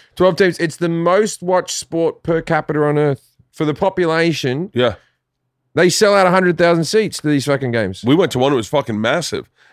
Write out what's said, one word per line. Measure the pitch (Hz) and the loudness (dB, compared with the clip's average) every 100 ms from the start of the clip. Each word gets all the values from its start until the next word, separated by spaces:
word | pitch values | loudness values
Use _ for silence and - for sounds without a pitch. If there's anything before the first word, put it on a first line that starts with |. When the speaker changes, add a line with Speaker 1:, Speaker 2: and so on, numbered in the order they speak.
| _ - | _ 0
Speaker 1:
Twelve | 180 180 | 0 4
teams. | 190 165 | 0 0
It's | 165 - | -6 -4
the | 170 | -4
most | 165 170 190 220 - | -2 0 2 0 -4
watched | 180 185 - - | -2 -2 -2 -8
sport | - 165 165 - | -8 -2 -2 -4
per | - 165 | -4 -4
capita | 165 156 151 151 | -2 -4 -2 -2
on | 147 147 | 0 0
earth. | 147 135 _ _ _ | 0 -2 _ _ _
For | - 151 | -6 -4
the | 143 | 0
population, | 190 190 170 160 165 143 135 131 185 | -2 0 0 0 0 0 -2 -4 -4
Speaker 2:
Yeah. | 120 123 - _ _ _ _ _ _ _ 143 | 0 0 0 _ _ _ _ _ _ _ 0
Speaker 1:
they | 180 | 2
sell | - 208 202 | 4 2 4
out | 185 | 4
a | |
hundred | 185 185 165 | 4 2 2
thousand | 170 170 156 | 2 2 0
seats | 220 202 - | 0 -2 -4
to | 156 | -2
these | 143 127 | -2 0
fucking | 139 131 | -2 -2
games. | 117 98 95 | -2 -2 -4
Speaker 2:
We | 117 156 | 2 2
went | 165 | 2
to | 127 | 2
one, | 131 | 2
it | 135 | 0
was | 104 | 0
fucking | 120 - 107 | -4 -2 -2
massive. | 113 160 - 80 - _ _ | 0 -2 -4 -8 -10 _ _